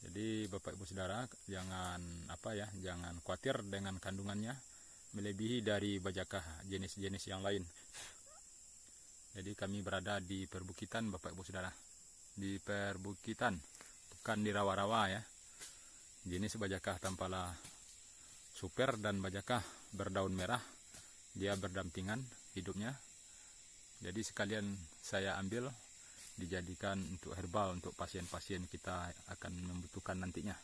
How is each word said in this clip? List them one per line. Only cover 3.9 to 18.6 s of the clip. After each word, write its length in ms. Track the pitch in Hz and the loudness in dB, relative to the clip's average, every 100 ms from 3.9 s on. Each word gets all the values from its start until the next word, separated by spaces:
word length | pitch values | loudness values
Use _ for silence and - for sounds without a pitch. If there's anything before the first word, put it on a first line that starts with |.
| 95 | 0
kandungannya 480 | 95 95 98 104 107 131 - - - - - 107 | -2 -2 0 0 0 -2 -6 -16 -16 -16 -8 -2
melebihi 480 | 104 98 110 123 | 0 2 4 4
dari 320 | 107 104 101 101 | 6 6 6 4
bajakah 640 | 92 95 92 98 82 78 95 | 2 0 0 0 -2 -6 -2
jenis-jenis 560 | 95 95 - 98 95 - | 0 0 0 0 0 -2
yang 80 | 95 | 2
lain. 240 | 98 101 85 - - - - - - 640 - - - - - - - - - | 4 4 2 -8 -12 -10 -10 -10 -16 -16 -18 -18 -18 -18 -18 -18 -16 -16 -12
Jadi, 240 | 101 92 104 | -6 -4 0
kami 240 | 98 101 | 2 2
berada 400 | 98 95 95 101 | 4 2 4 2
di 240 | 90 95 | 2 0
perbukitan, 640 | 95 95 92 92 104 113 113 | 0 -2 -4 -4 -2 2 2
Bapak 240 | 92 85 | 0 -4
Ibu 100 | 85 95 | -6 -4
Saudara. 240 | 95 92 - - - - - - - | -2 -2 -4 -14 -18 -18 -18 -12 -2
Di 240 | 98 98 | 0 0
perbukitan, 960 | - 101 101 95 95 101 - 110 123 90 - - - - - | 2 2 4 0 -2 -4 -4 2 4 2 -4 -14 -14 -16 -16
bukan 260 | - - 110 | -6 2 4
di 80 | 107 | 6
rawa-rawa, 500 | 101 101 95 101 113 101 | 6 6 6 6 8 8
ya. 160 | 98 113 - - - - - - - - - 95 | 4 -2 -14 -18 -12 -12 -12 -16 -18 -18 -10 -2
Jenis 320 | 90 104 - | 2 2 2
bajakah 400 | 101 95 - 90 | 2 2 2 2
tampala 560 | 95 92 95 92 90 87 - - - - - - - - - | 0 2 2 2 0 -4 -10 -12 -16 -16 -16 -16 -16 -16 -14
super 480 | - | -6